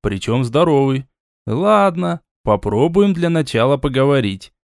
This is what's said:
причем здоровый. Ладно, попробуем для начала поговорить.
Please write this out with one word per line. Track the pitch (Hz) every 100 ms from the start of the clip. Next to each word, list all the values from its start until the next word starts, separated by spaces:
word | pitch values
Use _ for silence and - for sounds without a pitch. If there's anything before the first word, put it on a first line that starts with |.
причем | 104 98 - 117
здоровый. | 123 131 170 143 135 135 135 _ _ _ -
Ладно, | 113 196 214 196 170 175 170 - _
попробуем | - - - 104 156 175 202
для | 170 170
начала | 165 147 113 123 139
поговорить. | 143 131 135 139 107 95 - _ _